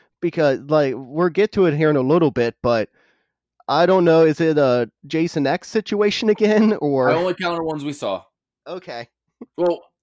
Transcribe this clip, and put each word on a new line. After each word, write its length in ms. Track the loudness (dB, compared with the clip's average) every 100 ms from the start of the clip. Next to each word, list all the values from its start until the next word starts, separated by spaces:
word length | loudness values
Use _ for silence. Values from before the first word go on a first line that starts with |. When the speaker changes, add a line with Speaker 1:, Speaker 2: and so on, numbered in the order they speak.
| _ _
Speaker 1:
because, 400 | -6 0 0 0 0
like, 260 | 0 0 -4
we'll 320 | -8 -2 -2
get 220 | 0 0
to 140 | 2 0
it 80 |
here 160 | 2 2
in 60 | 2
a 60 |
little 280 | 2 2 2
bit, 260 | 0 -2 -2
but 260 | -2 -2 -2 _ _ _ _ _ _ _ -4
I 180 | 0 2
don't 180 | 2
know, 200 | 4 4 4
is 140 | 2
it 180 | 0 2
a 320 | 2 2 -2 _ -6
Jason 400 | -4 -2 -2 -2
X 220 | -4 -4
situation 600 | -6 -4 -2 -2 0 0
<laughs> 20 |
again, 440 | 2 2 4 2 0
or 280 | -2 0 2
Speaker 2:
I 40 |
only 200 | 0 -2
counted 280 | -4 -6 -4
ones 200 | -6 -6
we 80 | -8
saw. 300 | -6 -6 -6 -10 _ _ _ -16
Speaker 1:
Okay. 420 | -16 -14 -14 -16 _ _ -20 -14 -4
Speaker 2:
Well, 260 | -2 -2 _ _